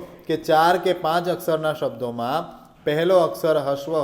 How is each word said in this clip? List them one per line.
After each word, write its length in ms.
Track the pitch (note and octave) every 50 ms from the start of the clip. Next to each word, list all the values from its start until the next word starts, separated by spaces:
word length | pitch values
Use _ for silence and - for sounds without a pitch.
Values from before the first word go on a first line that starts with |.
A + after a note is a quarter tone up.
| - - - - -
કે 100 | - D#3+
ચાર 380 | D#3 D#3+ - D#3+ D#3 D#3+ E3+ F3+ F3+
કે 140 | F3 F#3+ F3
પાંચ 340 | F3 - D#3 D#3+ F3 E3+ F3+
અક્ષરના 460 | E3+ E3+ - - D#3+ D#3 D#3 D#3 D3
શબ્દોમાં 680 | - D3+ C3 A#2+ A#2 B2 A#2+ A#2 A#2+ A#2+ B2 C#3 E3 E3+ - - - - - _ _ -
પહેલો 320 | D#3 D3 D#3 E3 F3+ F#3+ F3+
અક્ષર 380 | E3 D#3 - - - D#3+ D#3 D3+
હસ્વ 360 | C#3 C#3 C#3 C#3 - D#3+ D#3+ D#3